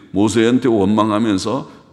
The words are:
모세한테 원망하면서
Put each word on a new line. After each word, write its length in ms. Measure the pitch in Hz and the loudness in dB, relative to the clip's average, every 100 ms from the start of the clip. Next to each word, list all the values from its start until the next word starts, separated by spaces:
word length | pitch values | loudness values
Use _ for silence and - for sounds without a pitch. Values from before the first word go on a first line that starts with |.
| - | -8
모세한테 580 | 92 104 113 113 123 131 | -2 0 2 2 2 2
원망하면서 1120 | 110 95 107 107 104 113 95 107 131 - - - | 2 2 0 0 0 -2 -2 -4 -8 -8 -18 -20